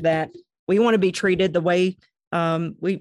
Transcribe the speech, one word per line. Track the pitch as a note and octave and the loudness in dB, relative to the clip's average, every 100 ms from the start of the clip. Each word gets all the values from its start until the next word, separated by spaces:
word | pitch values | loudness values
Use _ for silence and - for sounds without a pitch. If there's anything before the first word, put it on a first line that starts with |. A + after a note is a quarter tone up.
that | D#3+ D#3+ D#3 - - _ - | 0 0 -4 -10 -20 _ -2
we | G3 | 2
wanna | A#3 A3 | 2 2
be | F#3 | 2
treated | D#3+ G3 F3+ F#3 | 0 -2 0 0
the | E3+ | 0
way, | E3+ F3 F#3 F#3 _ _ _ | 0 2 0 -4 _ _ _
um, | E3+ E3 E3 E3 - | -4 -2 -2 -4 -6
we, | F3+ G3 | -6 -4